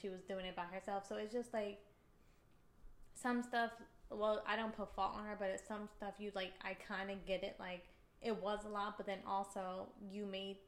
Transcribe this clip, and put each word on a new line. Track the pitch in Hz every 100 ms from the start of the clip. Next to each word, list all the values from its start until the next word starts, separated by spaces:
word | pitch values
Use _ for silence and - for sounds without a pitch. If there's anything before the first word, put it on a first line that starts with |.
she | 202
was | 185
doing | 185 190 185
it | 180
by |
herself. | 170 190 196 196 196
So |
it's | 214 214
just, | 240 240
like, | 226 208 202 - - - - - - - - - - - - -
some | - 247 240
stuff, | 240 240 233 226 - - -
well, | 214 214 214 -
I | 220
don't | 220 220
put | 196
fault | - 190 -
on |
her, | 214 208
but | 196
it's | 190 -
some | 208 208 -
stuff | 202 196
you, | 208
like, | 196 185 -
I | 190
kinda | 190 - 196 196 196 175
get | 185
it. | 196 -
Like, | 185 180 - - - -
it | 233 202
was | 185 208
a | 214
lot, | 208 202 208
but | 196
then | 190 -
also | 196 196 202 185 185 202 - 202
you | 202 202
made | 190 196 196